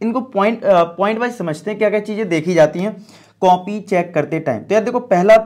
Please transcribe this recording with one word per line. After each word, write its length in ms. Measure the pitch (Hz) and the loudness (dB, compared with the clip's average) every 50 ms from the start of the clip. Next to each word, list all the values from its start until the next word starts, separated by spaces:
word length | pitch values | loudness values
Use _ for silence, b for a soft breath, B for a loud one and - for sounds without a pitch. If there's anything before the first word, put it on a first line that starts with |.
इनको 200 | 214 233 226 262 | -4 -4 -2 -4
पॉइंट, 420 | 254 - - 196 196 226 233 - - | -4 -4 0 0 2 0 0 0 2
अ, 200 | 202 190 170 170 165 170 | 4 4 4 4 2 0
पॉइंट 260 | 175 196 208 220 220 | -2 -2 0 0 -2
वाइज 140 | 247 240 233 | -2 -4 -4
समझते 380 | - 175 165 147 - - 208 | -4 -6 -6 -6 -6 -6 -6
हैं, 60 | 208 | -4
क्या 120 | - 214 208 | 0 0 0
क्या 100 | 202 214 | 0 0
चीज़ें 260 | 208 214 214 208 220 175 | -2 -4 -6 -4 -2 -2
देखी 240 | 170 156 156 180 180 | -2 -2 0 0 4
जाती 260 | 160 151 151 156 175 | 4 4 4 2 -2
हैं 160 | 190 214 208 B B B B B B B B B | -6 -6 -6 B B B B B B B B B
कॉपी 380 | 190 185 180 180 185 185 208 214 | 2 4 2 2 0 -6 -10 -8
चेक 320 | - - 190 175 175 175 - | -4 -2 0 0 0 0 -2
करते 260 | 156 143 - 165 160 | -4 -2 -2 -4 -4
टाइम। 200 | 156 143 117 107 | -2 -4 -4 -4
तो 140 | - - 196 | -2 0 0
यार 80 | 220 202 | 0 0
देखो, 160 | 247 247 247 | 0 -4 -4
पहला 360 | 240 - 196 175 185 208 220 220 220 | -2 0 2 2 4 4 2 2 0